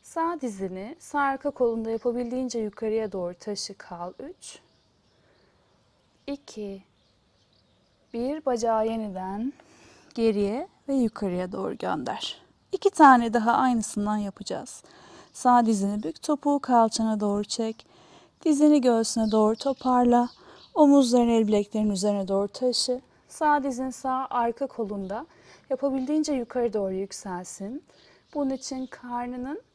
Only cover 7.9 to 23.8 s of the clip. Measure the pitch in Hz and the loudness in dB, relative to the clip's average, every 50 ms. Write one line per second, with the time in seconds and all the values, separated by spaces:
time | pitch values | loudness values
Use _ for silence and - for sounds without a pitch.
7.9 | _ _ _ _ - 233 240 262 294 311 - 269 247 226 226 233 226 220 220 226 | _ _ _ _ -8 -4 -4 -4 -4 -2 -2 -2 -2 0 0 0 0 2 0 0
8.9 | 226 226 220 208 185 180 185 185 196 208 226 269 - _ - _ - _ - - | -2 -4 -6 -6 -8 -8 -8 -6 -6 -4 -6 -6 -8 _ -20 _ -20 _ -20 -20
9.9 | - _ _ _ _ - 226 226 208 202 202 196 214 262 339 - _ _ _ - | -20 _ _ _ _ 0 0 2 2 2 0 0 -2 -4 -8 -10 _ _ _ -2
10.9 | 277 269 240 220 _ - 214 190 180 180 180 180 185 190 190 185 - - - 185 | 0 2 2 0 _ -2 -4 -4 -2 -2 -4 -6 -6 -6 -6 -6 -6 -4 -4 -4
11.9 | 185 156 - - - - - - - - _ _ _ _ _ _ - - - 392 | -2 -2 -4 -6 -6 -6 -8 -10 -10 -12 _ _ _ _ _ _ -8 0 0 0
12.9 | - - 311 277 262 240 233 233 214 240 214 226 233 - 262 262 247 226 208 - | 6 8 10 10 10 8 6 2 0 0 2 2 2 2 2 2 0 0 -2 -4
13.9 | - 214 202 208 214 214 208 196 - - 202 - 185 - - - - - _ - | -4 -4 -2 -2 -2 -2 -4 -6 -10 -12 -10 -8 -8 -8 -8 -12 -16 -20 _ -20
14.9 | - - - - - - - _ _ - - 254 247 247 240 220 226 196 196 196 | -20 -20 -20 -20 -20 -20 -20 _ _ 0 4 6 6 6 6 4 2 2 0 -2
15.9 | 202 208 214 320 330 - - - 302 285 - 294 285 285 - - 247 233 226 220 | -2 -4 -6 -8 -10 -8 -2 -2 -2 0 2 0 0 0 2 4 4 4 4 4
16.9 | - - 220 220 220 208 214 208 202 202 208 - - - 226 220 220 - - _ | 2 0 0 0 0 0 0 0 0 -2 -2 -4 -4 -4 -4 -6 -6 -10 -18 _
17.9 | _ - - - - - _ _ _ _ - 320 302 277 302 302 302 294 240 254 | _ -20 -20 -20 -20 -20 _ _ _ _ 0 0 4 6 6 6 6 6 4 4
18.9 | 233 226 226 - - 233 220 220 214 220 214 214 226 - - 277 262 _ - 262 | 4 4 2 0 0 -2 0 2 4 4 4 4 2 0 -2 -4 -4 _ 0 2
19.9 | 254 247 247 240 240 240 240 240 - _ - - - - - _ _ - 302 285 | 2 4 6 6 6 4 2 0 -6 _ -20 -20 -20 -20 -20 _ _ 6 8 8
20.9 | 277 285 269 233 240 247 240 233 233 226 220 208 214 208 202 208 - 214 214 214 | 10 8 6 6 4 4 4 4 4 2 4 4 2 2 0 0 -2 -2 0 0
21.9 | 202 180 190 208 202 202 196 180 196 196 202 202 - - 254 254 240 - - - | 0 0 0 0 0 0 -2 0 0 0 -2 -2 -4 -2 -2 0 0 0 -2 -2
22.9 | 247 254 - _ _ _ _ _ - - 320 302 294 294 262 277 254 233 | -4 -6 -6 _ _ _ _ _ -8 -2 2 2 2 2 0 -2 -4 -4